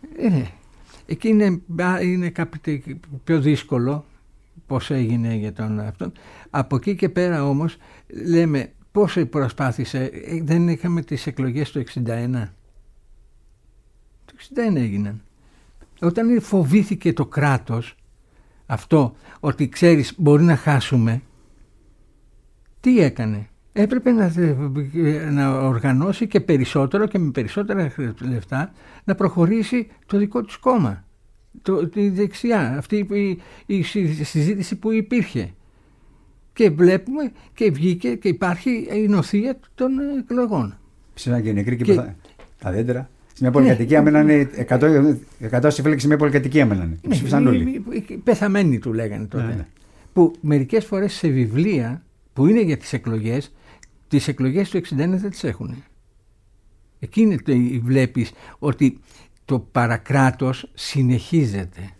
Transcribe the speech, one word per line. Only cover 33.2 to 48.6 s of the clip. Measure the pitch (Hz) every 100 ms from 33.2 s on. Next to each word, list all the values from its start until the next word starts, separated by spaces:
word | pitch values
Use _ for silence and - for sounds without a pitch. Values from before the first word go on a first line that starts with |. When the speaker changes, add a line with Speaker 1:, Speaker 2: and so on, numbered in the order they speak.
| 202 180 - - _
Speaker 1:
η | 196
συ-, | 165 208 175 156
συζήτηση | 151 165 151 202 180 190
που | 220
υπήρχε. | 220 214 247 190 131 90 - _ _ _ _ _ _ _ _ _
Και | - 220
βλέπουμε | 151 175 185 - 277 277 - -
και | - 220
βγήκε | 139 175 175 247
και | 240 202
υπάρχει | 165 185 175 - 240 - 208
η | 214
νοθεία | 202 165 202 233 262 _
των | - 254 269 285 285
εκλογών. | 240 240 240 190 107 - - _ _
Speaker 2:
Ψήναν | - - 120
και | 110
οι |
νεκροί | 104 101 120
και |
Speaker 1:
Και | 123
Speaker 2:
πεθα-, | 185 - 92 - _ - -
τα | 101
δέντρα. | 92 117 123 131 _ _ -
Σε |
μια | 127
Speaker 1:
Ναι. | 135
Speaker 2:
πολυκατοικία | 131 117 120 156
μένανε | 151 151 151 147 139
εκατό, | - 120 127 147 151 143 143 - -
εκατό | 113 123 143
στη | 147
φύλαξη, | 139 147
σε | 131
μια | 151
πολυκατοικία | 151 139 131 147 131
μένανε. | 98 85 82
Speaker 1:
Ναι, | -
Speaker 2:
Ψήφισαν | 190 127 -
Speaker 1:
οι, | 254
Speaker 2:
όλοι. | - 254
Speaker 1:
οι, | 269 208 233 -
οι | -
πεθαμένοι | 208 233 208 196